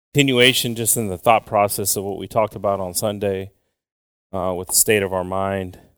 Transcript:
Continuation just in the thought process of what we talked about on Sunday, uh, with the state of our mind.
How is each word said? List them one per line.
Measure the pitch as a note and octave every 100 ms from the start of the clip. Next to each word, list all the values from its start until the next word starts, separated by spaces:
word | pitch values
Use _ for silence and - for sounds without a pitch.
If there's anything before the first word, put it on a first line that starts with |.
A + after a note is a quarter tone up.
| _
Continuation | C#3+ C#3 B2 B2+ B2 B2+
just | A2+ A2+ B2
in | G#2
the | F2+
thought | - A2 -
process | G#2+ G2+ - G2
of | G#2
what | G2 F#2+
we | F#2+
talked | A#2 G#2+ G#2+
about | G2+ G2
on | F#2
Sunday, | F2+ A2 G#2 G2+ F#2+ G2 _ _ _ _ _ _ _ _
uh, | F#2+ F#2 F2+
with | F2+
the |
state | - - G#2+
of | F#2+
our | F#2
mind. | F2+ F#2+ G2 G2 F#2 F#2 _